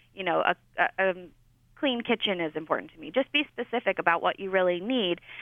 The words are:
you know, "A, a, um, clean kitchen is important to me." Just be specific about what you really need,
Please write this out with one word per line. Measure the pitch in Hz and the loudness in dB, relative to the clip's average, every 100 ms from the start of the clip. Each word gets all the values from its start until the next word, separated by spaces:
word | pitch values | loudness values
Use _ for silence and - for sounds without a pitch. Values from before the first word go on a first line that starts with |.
| _ | _
you | - 180 | -6 0
know, | 160 | 2
"A, | - 180 _ - 170 - | 2 0 _ -2 0 2
a, | 190 | 0
um, | 180 170 - _ _ _ - | 0 -8 -20 _ _ _ -4
clean | 285 240 | -2 0
kitchen | - 220 208 180 | 0 0 0 -2
is | 160 156 | -2 -4
important | 160 151 - | -2 -4 -4
to | - | -14
me." | 151 | -4
Just | 247 269 | -2 0
be | 294 285 | 0 -2
specific | - 240 233 196 185 | -6 -6 -2 -2 0
about | 175 170 | 2 2
what | 180 - | 2 -2
you | 190 | 0
really | 190 185 175 | 2 2 2
need, | 208 254 180 175 - - | 0 0 0 -2 -6 -18